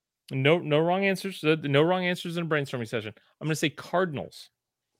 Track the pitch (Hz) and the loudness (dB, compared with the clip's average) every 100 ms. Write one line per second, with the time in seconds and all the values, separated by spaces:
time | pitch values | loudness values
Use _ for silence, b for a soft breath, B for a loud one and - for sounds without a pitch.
0 | _ _ - 135 139 170 147 147 165 190 | _ _ -8 0 4 4 2 2 2 2
1 | 196 190 196 - 151 160 143 139 165 185 | 0 -2 -6 -2 0 2 2 4 4 2
2 | 180 175 175 170 165 151 139 127 113 117 | 0 -2 -4 -4 -2 -2 -2 -6 -4 -6
3 | 104 - _ - 151 156 156 - - 175 | -6 -12 _ -8 -4 0 -2 -4 -4 -2
4 | 185 131 80 - - _ _ _ _ | 0 -4 -10 -14 -20 _ _ _ _